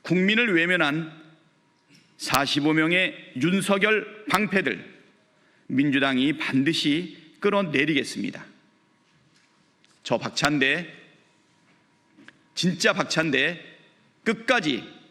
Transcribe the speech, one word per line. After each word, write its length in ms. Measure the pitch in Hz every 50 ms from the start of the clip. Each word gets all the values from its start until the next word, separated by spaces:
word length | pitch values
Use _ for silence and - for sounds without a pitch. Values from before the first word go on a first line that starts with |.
국민을 540 | _ - 165 185 185 196 214 220 240 233 185
외면한 580 | 165 165 175 185 175 160 143 143 160 165 156 - - - - - _ _ _ _ _ _ _ _ _ _ _ - - _ _ _
사십오 560 | _ - - - 131 139 131 - 147 143 151 156
명의 420 | 160 156 160 175 185 185 175 - - - - -
윤석열 880 | 127 127 170 180 196 170 - 202 196 190 208 220 208 - - - - - -
방패들, 680 | - 185 214 180 190 196 175 135 101 85 - - - - - _ _ _ _ _ _ _ _ _ _ _ _
민주당이 720 | _ - 127 139 147 131 139 135 139 131 127 131 147 156 151
반드시 800 | - - - 135 135 147 165 - - - 143 160 180 180 - - - - - _
끌어내리겠습니다. 1040 | - 202 202 202 196 165 147 131 147 156 160 139 120 - - 110 104 101 - - - - - _ _ _ _ _ _ _ _ _ _ _ _ _ _ _ _ _ _ _ _ _ _ _ _ _ _ _ _ _ _
저 120 | - 123
박찬대, 760 | 110 - 117 - - - 143 151 147 139 135 143 170 180 - - - - - _ _ _ _ _ _ _ _ _ _ _ _ _ _ _ _ _ _ _ _ _ - - - _ _ _ _ _
진짜 400 | - - 180 175 - - 220 190
박찬대 680 | 180 202 - - 170 160 165 131 127 139 160 175 165 - - - - - _ _ _ _ _ _ _ _
끝까지 600 | 226 226 226 - - 262 240 175 156 135 104 - - - - - -